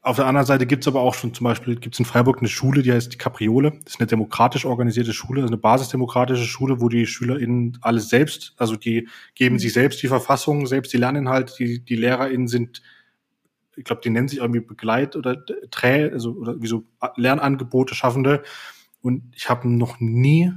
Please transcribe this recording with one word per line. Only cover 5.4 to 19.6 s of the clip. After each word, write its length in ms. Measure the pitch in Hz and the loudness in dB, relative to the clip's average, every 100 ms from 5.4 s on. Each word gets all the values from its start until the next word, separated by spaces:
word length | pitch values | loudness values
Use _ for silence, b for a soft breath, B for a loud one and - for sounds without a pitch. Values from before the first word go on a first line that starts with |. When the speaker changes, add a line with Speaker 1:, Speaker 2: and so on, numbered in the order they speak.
Speaker 1:
also 100 | 123 | -2
eine 80 | 113 | 0
basisdemokratische 840 | 110 131 131 131 123 127 127 123 | 4 2 2 -4 -2 0 0 0
Schule, 360 | 117 - 131 127 | -2 -4 -2 0
wo 100 | 120 | 2
die 160 | 120 113 | 2 -2
SchülerInnen 720 | - 120 131 117 123 120 120 | -4 -4 -2 -2 0 -2 -4
alles 300 | 117 117 107 | -2 -2 2
selbst, 420 | 120 151 - - _ | 2 2 -2 -16 _
also 180 | 117 110 | -4 -2
die 320 | 117 113 113 B B | -2 -2 -4 B B
geben 200 | _ 127 | _ 2
Speaker 2:
Mhm. 60 | - | 2
Speaker 1:
sich 120 | 113 | 0
selbst 300 | 120 135 - | 2 2 0
die 60 | 131 | 0
Verfassung, 580 | 131 - 139 - 147 135 | 0 2 0 2 -2 0
selbst 260 | 135 - | -2 0
die 60 | 123 | 0
Lerninhalte, 560 | 123 143 131 131 131 - | 0 0 0 0 -2 -4
die, 220 | 123 120 | -4 -4
die 140 | - 117 | -4 -2
LehrerInnen 520 | 120 127 135 127 123 | 0 0 -2 -2 -2
sind, 340 | 120 117 - b b b b _ _ _ _ _ - | -2 -4 -8 b b b b _ _ _ _ _ -20
ich 80 | |
glaub, 180 | 127 117 | -8 -6
die 80 | 123 | -2
nennen 180 | 113 131 | 0 0
sich 120 | 139 | -2
irgendwie 200 | 120 120 | -2 -2
Begleit- 560 | 110 104 110 117 139 156 | -4 -8 0 0 0 -4
oder 260 | 127 131 - - - | -4 -4 -6 -12 -10
Trä-, 420 | - 123 135 151 | -2 2 2 2
also, 200 | 135 117 | -2 -6
oder 280 | 110 113 120 | -6 -8 -6
wie 60 | 113 | -4
so 180 | 113 - _ 127 - | -4 -6 _ -8 0
Lernangebote 800 | 123 143 139 135 127 127 131 | 2 2 2 -2 0 0 0
Schaffende. 480 | - - 123 135 143 B B B B B _ | 0 -2 2 2 2 B B B B B _
Und 340 | 123 127 - | -2 -2 -4
ich 140 | - - | -12 -2
habe 200 | 123 | 0